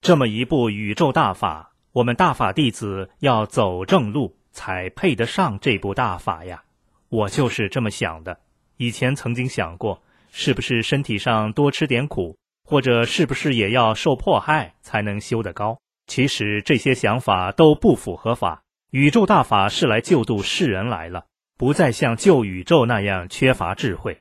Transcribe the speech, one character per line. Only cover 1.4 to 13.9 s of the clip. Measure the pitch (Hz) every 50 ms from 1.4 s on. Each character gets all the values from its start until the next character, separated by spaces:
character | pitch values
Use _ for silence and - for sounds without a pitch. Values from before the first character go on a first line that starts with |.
| - 95 78 78 80 _ _ _ _ _
我 | _ 127 120
们 | 120 120
大 | - 185 175 135
法 | - 127 98 98
弟 | 165 156 127
子 | 104 - 117 101 98 95 95 - _ _
要 | - 139 123 110 107
走 | 104 - - 113 98 90 90 95
正 | 98 - 185 131 104 101
路， | 147 131 92 - _ _ _ _
才 | - - - 95 92 90 -
配 | _ - - 190 139
得 | 98 113
上 | - - - 190 156 104 98
这 | - 147 113 95
部 | - 101 98
大 | 98 127 110 92
法 | 90 - - 92 80 82
呀。 | 92 87 82 _ _ _ _ _ _ _ _ _ _
我 | - 113 104 98
就 | - - 139 120
是 | - - 110 98
这 | - 139 120
么 | 107
想 | 101 - - 90 82 80 80
的。 | 90 87 _ _ _ _ _ _ _ _
以 | _ 120 120 110
前 | - - 127 139
曾 | 139 - 123 120
经 | 117 127 131
想 | - - 98 82 85
过， | 85 - 110 95 - _ _ _ _ _ _
是 | _ - - - 127
不 | - 117
是 | - 135 117 113
身 | - - 139 143
体 | - 117 101
上 | - - 117 110 107 107 107
多 | - 143 143 139
吃 | - 160 143
点 | 131 120 139
苦， | 147 - - 92 82 80 _ _ _ _ _ _
或 | - 151 143
者 | 127 131 120 117 117
是 | 117 - - -
不 | 139 143
是 | - - 156 135
也 | 117 104 98
要 | 113 127 120 110